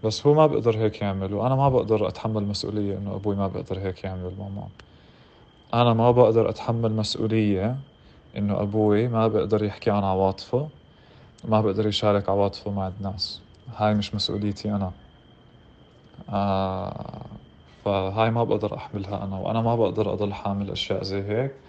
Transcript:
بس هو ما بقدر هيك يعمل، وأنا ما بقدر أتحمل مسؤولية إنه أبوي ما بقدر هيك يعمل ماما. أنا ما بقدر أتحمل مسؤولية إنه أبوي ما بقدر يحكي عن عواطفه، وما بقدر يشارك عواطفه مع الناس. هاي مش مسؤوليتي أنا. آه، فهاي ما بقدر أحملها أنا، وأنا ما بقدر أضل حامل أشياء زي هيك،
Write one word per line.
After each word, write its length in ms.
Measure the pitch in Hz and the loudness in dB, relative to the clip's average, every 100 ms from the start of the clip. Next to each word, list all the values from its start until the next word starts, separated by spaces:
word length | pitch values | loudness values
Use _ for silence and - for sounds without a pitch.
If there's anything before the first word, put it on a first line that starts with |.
بس 240 | 110 107 143 | -2 0 4
هو 60 | |
ما 140 | 151 156 | 6 6
بقدر 300 | - 117 110 | 4 0 2
هيك 240 | 110 - | 0 0
يعمل، 320 | 101 98 95 | -4 -2 -4
وأنا 220 | 101 120 131 | -2 0 2
ما 140 | 139 | 4
بقدر 380 | 127 101 110 98 | 4 2 2 0
أتحمل 360 | - 113 110 | -4 -4 -2
مسؤولية 540 | 101 104 - 104 101 98 | -2 -4 -4 -4 -4 -4
إنه 180 | 98 98 | -6 -4
أبوي 200 | 104 98 | -2 0
ما 120 | 95 | -2
بقدر 320 | 92 - 95 | -4 -8 -6
هيك 240 | 98 90 | -6 -6
يعمل 280 | 95 92 90 92 | -8 -8 -8 -8
ماما. 280 | 98 98 98 - - - - - - - - _ - | -10 -10 -12 -16 -20 -20 -20 -20 -20 -20 -20 _ -4
أنا 200 | 117 120 | 2 4
ما 180 | 113 117 | 6 6
بقدر 380 | 123 117 113 110 | 8 8 6 4
أتحمل 440 | 110 - 117 113 | 0 -4 -2 0
مسؤولية 800 | 110 107 - 110 110 107 98 101 135 135 - - - - - | 0 -2 -2 0 2 2 2 0 -4 -8 -20 -20 -20 -12 -4
إنه 240 | 101 101 | -2 0
أبوي 460 | 101 110 107 104 120 | 0 2 4 4 2
ما 200 | 113 113 | 2 2
بقدر 360 | 107 98 107 | 2 2 0
يحكي 280 | 104 - - | 0 -2 0
عن 120 | 101 | 2
عواطفه، 640 | 98 95 95 92 - 123 156 - - - - - - - | 2 2 2 0 -2 -2 -2 -10 -20 -20 -20 -20 -20 -16
وما 180 | - 110 | 0 2
بقدر 260 | 107 98 107 | 2 2 0
يشارك 420 | 98 107 101 98 | 2 2 2 2
عواطفه 420 | 98 101 - - | 0 0 -2 -6
مع 160 | 101 95 | -4 -6
الناس. 540 | 95 98 95 - - - - - 120 | -6 -8 -6 -8 -10 -18 -20 -16 0
هاي 160 | 107 | 2
مش 220 | 107 104 104 | 2 0 -2
مسؤوليتي 560 | - 101 107 98 110 | -2 -2 -2 -2 -2
أنا. 200 | 104 95 90 - - - - - - - - - - - - - | -2 -2 -6 -20 -20 -20 -20 -20 -20 -20 -20 -20 -20 -20 -20 -6
آه، 960 | 101 101 95 95 95 98 - - - - - - - - - 104 | -2 0 0 -2 -4 -6 -8 -12 -12 -14 -16 -20 -20 -20 -8 -2
فهاي 460 | 98 95 101 113 | 0 0 0 2
ما 120 | 117 | 2
بقدر 320 | 117 107 104 - | 0 0 -2 -6
أحملها 480 | - 104 95 101 | -8 -8 -6 -6
أنا، 140 | 98 95 | -6 -6
وأنا 240 | - 113 | -2 0
ما 140 | 113 117 | 0 2
بقدر 380 | 107 107 101 | 0 0 -2
أضل 200 | 101 104 | 0 -4
حامل 380 | 101 104 98 101 | -4 -4 -4 -4
أشياء 320 | - - 98 | -6 -4 -4
زي 200 | 98 98 | -4 -4
هيك، 280 | 98 107 139 139 | -2 -2 -2 -6